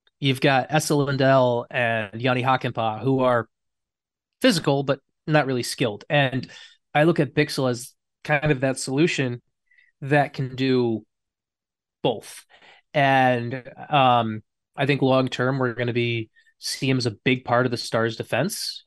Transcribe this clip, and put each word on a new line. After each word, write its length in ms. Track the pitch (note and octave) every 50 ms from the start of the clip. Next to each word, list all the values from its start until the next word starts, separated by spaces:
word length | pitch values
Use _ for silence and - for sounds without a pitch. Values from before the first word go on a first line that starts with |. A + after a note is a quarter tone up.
| _ _ _ _
You've 220 | C#3+ C#3 B2+ B2+
got 260 | - C#3+ C3+ C3 B2+ -
Esa 220 | D3 D#3 - - D#3
Lindell 760 | C#3+ C#3 C#3 C#3 C3 C3+ C3+ C3+ C3 B2+ B2 A#2+ A#2+ B2 -
and 500 | - C3 B2 A2+ A#2 A2+ G#2+ G2 G2+ A2+
Jani 220 | A#2+ C3 B2+ B2+ A#2+
Hakanpää, 580 | C3+ C3 B2+ - B2+ - B2 A2+ A2 G#2+ A2
who 200 | G#2+ C3+ C3+ C3
are 260 | B2+ B2+ B2 A#2 A2+ - _ _ _ _ _ _ _ _ _ _ _ _ _ _ _ _ _ _
physical, 420 | - C4 G#3 D#3+ - D#3 C#3 C#3 C3+
but 160 | C3+ C3+ - _ _ _ _ _
not 200 | E3 D#3 D3+ C3+
really 180 | C3 C3 B2 A#2
skilled. 400 | - - - C#3 A2+ G#2 G#2 - _
And 420 | D3 D3 C#3 B2+ B2 B2+ - - - - - - _ _ _ _ -
I 120 | D3 D3+
look 160 | E3+ E3 E3+
at 120 | D3+ B2 -
Bichsel 380 | D3+ D3+ D3 - - C3+ B2+
as 220 | A#2+ A#2 B2+ - _ _ _ _ _ _ -
kind 260 | - D3+ C#3+ C#3 D3+
of 80 | D3 B2+
that 180 | C#3 C3+ C3
solution 640 | - - C#3 C3 C#3 E3 E3 - - C3+ B2 A#2+ B2 _ _ _ _ _ _ _ _ _ _ _ _
that 320 | D3 C3 D3 D3 C3+ C3 -
can 220 | - C3+ B2 B2+
do 500 | B2 C3+ C3+ B2+ B2+ A#2+ A#2 A2+ A2 - _ _ _ _ _ _ _ _ _ _ _ _ _ _ _ _ _ _ _ -
both. 420 | C#3 A2+ G2 - - - - _ _ - - - - - _ _ _ -
And, 680 | D3 C#3 C3+ C3+ C3 C3 B2+ B2+ A#2+ A#2+ A#2+ B2+ B2+ A#2+ - - - B2 -
um, 540 | D3+ C#3+ C3 B2+ B2 A#2+ A2+ A2 G#2+ G#2+ - _ _ _ _ _ _
I 100 | - C#3+
think 160 | C3+ C#3+ C3
long-term, 560 | C#3 C3 C3 C3 C3 B2 - - B2 B2+ C#3
we're 160 | C3+ B2+ B2 A2+
gonna 200 | A#2+ B2 A#2+ A#2
be, 360 | B2 A#2+ A#2 A#2 A#2 A2+ - _ _ _ _ _ _
see 300 | - - - - D#3 C3
him 80 | C3
as 80 | B2+ A#2
a 60 | A#2+
big 340 | G#2 - _ C3 B2+ B2+ -
part 200 | - B2 A#2+ B2
of 60 | B2
the 60 | A#2+
Stars 400 | A#2 - - - A#2 A2+ A2+ A2+
defense. 640 | - A2+ - - A2+ D3 G3+ - - - - - - -